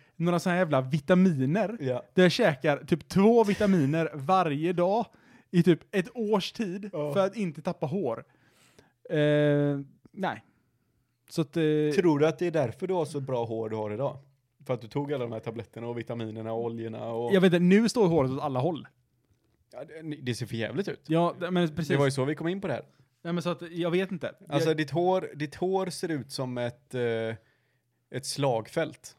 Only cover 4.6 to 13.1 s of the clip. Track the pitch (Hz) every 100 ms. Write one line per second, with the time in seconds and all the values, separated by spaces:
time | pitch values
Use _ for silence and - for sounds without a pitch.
4.6 | 165 175 175 220 208 _ _ - _ 180
5.6 | 180 156 - 196 180 247 208 208 - -
6.6 | 202 196 202 160 147 196 196 226 180 151
7.6 | 180 - 147 190 139 113 - _ _ _
8.6 | _ _ _ _ - 156 147 147 147 143
9.6 | 143 143 143 _ _ - 185 107 - _
10.6 | _ _ _ _ _ _ - - 147 170
11.6 | 156 151 151 147 175 143 156 160 175 160
12.6 | 120 - 185 185 147